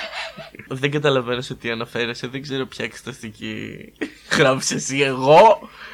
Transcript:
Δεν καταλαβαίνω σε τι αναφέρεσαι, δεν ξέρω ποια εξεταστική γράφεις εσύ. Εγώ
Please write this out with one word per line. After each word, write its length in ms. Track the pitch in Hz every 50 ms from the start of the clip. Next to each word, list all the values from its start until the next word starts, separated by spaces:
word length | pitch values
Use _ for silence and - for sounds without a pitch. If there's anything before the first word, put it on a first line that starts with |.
| - - - - - - - - - - - - - -
Δεν 220 | 139 131 135 143
καταλαβαίνω 500 | 139 151 147 147 135 131 120 120 123 120
σε 140 | 127 - 131
τι 160 | - - 117
αναφέρεσαι, 560 | 117 113 117 - - 120 120 113 120 - -
δεν 160 | 123 127 139
ξέρω 240 | 143 147 135 135 131
ποια 180 | - - - 120
εξεταστική 920 | 110 - - - 113 123 - - 110 104 - 113 110 107 107 107 107 - - - - - - - - - - - - -
γράφεις 340 | - 143 131 131 131 - -
εσύ. 300 | 254 143 - - 131 139
Εγώ 680 | 139 135 131 127 131 139 151 170 214 226 202 - - - - - - -